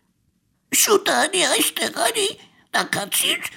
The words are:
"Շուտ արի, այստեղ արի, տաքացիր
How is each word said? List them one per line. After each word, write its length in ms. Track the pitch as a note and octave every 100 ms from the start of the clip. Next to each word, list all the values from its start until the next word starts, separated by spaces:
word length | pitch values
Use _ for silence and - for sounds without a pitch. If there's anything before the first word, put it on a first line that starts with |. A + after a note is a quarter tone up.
| _ _ _ _ _ _ -
"Շուտ 380 | - - G#4 -
արի, 320 | C4 D4+ F#4
այստեղ 540 | C#4+ G#4 - - A3 -
արի, 300 | A#4 A#4 G4+ A#4 - _ _
տաքացիր 760 | A3 F#3 - G3 - - - -